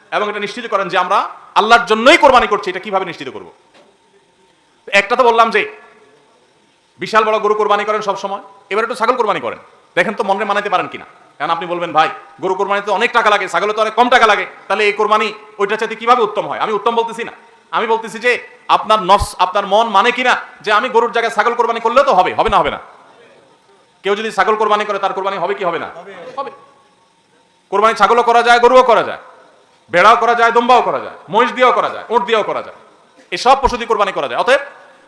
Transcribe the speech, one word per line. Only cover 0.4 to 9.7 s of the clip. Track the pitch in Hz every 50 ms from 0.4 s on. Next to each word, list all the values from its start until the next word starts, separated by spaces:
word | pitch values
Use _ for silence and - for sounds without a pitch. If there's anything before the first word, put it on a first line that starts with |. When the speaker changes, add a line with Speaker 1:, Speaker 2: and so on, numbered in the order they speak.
| 208 196 - 247 233
Speaker 1:
করেন | 226 214 196 196 180
যে | 175 185
আমরা | 180 180 196 226 294 - - - - - -
আল্লাহর | 180 202 220 233 226 196
জন্যই | 175 214 220 226 262 339
কোরবানি | 339 311 277 254 240 226
করছি। | 208 208 190 - 190
এটা | 180 185
কিভাবে | 185 214 196 190 190
নিশ্চিত | 175 156 - 143 127
করব? | 107 101 90 82 - _ _ _ _ - _ _ _ _ _ _ _ _ _ _ _ _ _ _ _ _ _ _ _ _ -
একটা | - 190 196 196 - 247
তো | - 254
বললাম | 233 226 226 226 226
যে | 214 208 160 - - - - - - _ _ _ _ _ _ _ _ _ _ _ _ _ _ _ _ _ _ _ _ -
বিশাল | 180 175 220 220 226
বড় | 220 214 214
গরু | 190 214 214
কোরবানি | 214 208 202 208 208 208
করেন | 214 214 214
সব | - 196 190 185
সময়, | - 196 196 202 - - - _ _ -
এবার | 196 214 226
একটু | 226 247
ছাগল | - 214 233 254
কোরবানি | 254 220 208 185 156
করেন, | 120 110 95 - - -